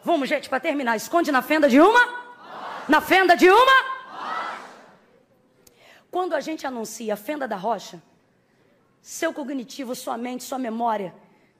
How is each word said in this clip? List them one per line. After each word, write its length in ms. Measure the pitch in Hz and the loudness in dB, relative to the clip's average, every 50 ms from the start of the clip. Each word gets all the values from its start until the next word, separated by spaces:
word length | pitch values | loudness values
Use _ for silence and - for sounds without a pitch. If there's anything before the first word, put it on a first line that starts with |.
| _ | _
Vamos, 240 | - 349 302 262 247 | 0 -2 -2 0 -2
gente, 200 | 302 269 - - | -4 -6 -4 -6
pra 120 | 269 254 | -6 -4
terminar. 360 | - 330 285 285 269 233 226 | -4 -4 -4 -2 -2 -2 -2
Esconde 360 | 214 - - - 339 339 294 | -4 -4 -2 -2 0 0 2
na 100 | 285 254 | 0 -2
fenda 260 | 240 - 302 311 285 285 | 0 0 2 2 4 6
de 120 | 226 277 | 8 8
uma. 240 | 320 403 453 494 480 466 - - - - - - - - - - - - - - - - | 8 8 8 4 4 2 -2 -14 -16 -18 -20 -20 -20 -18 -16 -16 -14 -14 -14 -12 -2 2
Na 120 | 294 302 | 2 2
fenda 340 | 294 - 330 381 381 349 349 | 4 4 2 4 6 6 6
de 140 | - 302 359 | 8 8 8
uma. 420 | 392 453 508 523 523 523 - 539 - - - - - - - - - - - - - - - - - - - _ _ _ _ _ _ _ _ _ _ _ _ _ _ _ _ _ _ _ _ _ _ _ _ _ | 8 8 8 6 6 4 4 0 -10 -10 -12 -16 -16 -14 -12 -10 -8 -8 -8 -10 -12 -14 -16 -20 -20 -20 -20 _ _ _ _ _ _ _ _ _ _ _ _ _ _ _ _ _ _ _ _ _ _ _ _ _
Quando 240 | - 359 370 349 339 | -6 -6 -4 -4 -4
a 60 | 294 | -6
gente 260 | 262 294 320 311 - | -4 -6 -10 -8 -8
anuncia 480 | 277 254 233 220 208 - - 233 214 208 | -10 -8 -8 -10 -10 -12 -10 -6 -6 -8
a 20 | |
fenda 320 | 202 208 - 302 294 269 233 | -6 -6 -10 -8 -8 -6 -8
da 80 | 214 | -8
rocha, 460 | 185 175 226 226 190 - - - 170 _ _ _ _ _ _ _ _ _ _ _ _ _ _ _ _ _ _ _ _ | -6 -4 -6 -6 -6 -8 -16 -20 -20 _ _ _ _ _ _ _ _ _ _ _ _ _ _ _ _ _ _ _ _
seu 320 | _ - - - 339 330 | _ -18 -8 -4 -4 -4
cognitivo, 600 | - 311 285 233 294 269 226 - - - 269 226 254 | -4 -6 -10 -8 -8 -10 -10 -12 -14 -12 -10 -10 -10
sua 240 | 247 - 294 254 233 | -10 -8 -10 -8 -8
mente, 260 | 240 247 254 247 - | -8 -10 -10 -12 -10
sua 140 | - 269 262 | -10 -8 -8
memória 560 | 254 226 220 226 233 240 220 208 196 170 - - _ _ _ _ _ _ _ | -6 -8 -6 -4 -4 -2 -2 -4 -6 -10 -14 -18 _ _ _ _ _ _ _